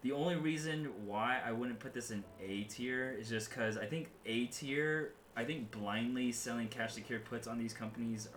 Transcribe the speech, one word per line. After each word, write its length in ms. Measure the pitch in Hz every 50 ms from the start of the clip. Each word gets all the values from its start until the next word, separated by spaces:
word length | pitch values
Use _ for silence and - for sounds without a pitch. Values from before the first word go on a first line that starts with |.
| -
The 80 | 127
only 240 | 139 143 151 175 175
reason 720 | 160 151 156 160 156 156 160 156 156 151 139 - 98 104
why 340 | 101 101 104 113 123 127 127 104
I 80 | 117
wouldn't 280 | 113 117 123 123 117 104
put 140 | - 135 -
this 160 | 123 117 -
in 120 | 113 101 98 - - -
A 240 | 95 98 98 101 104
tier 460 | 107 - - 123 127 127 127 131 131
is 160 | 127 104 113
just 220 | 113 117 110 110 -
'cause 260 | - 123 113 110 107
I 120 | 107 104
think 240 | 104 160 165 151 - - - -
A 200 | 113 113 117 123
tier, 680 | 120 - - 151 135 139 147 151 156 156 156 151 - - - - - -
I 80 | 117 117
think 260 | 123 160 151 113 104
blindly 600 | - 107 104 101 104 113 117 120 127 127 127 123
selling 380 | 117 - - 123 117 120 117 110
cash 240 | - 120 113 113 -
secured 320 | 113 104 - 120 110 110
puts 220 | - 123 113 113
on 100 | 113 117
these 160 | 117 113 113 113
companies 560 | - 113 110 110 120 117 113 113 107 107 - -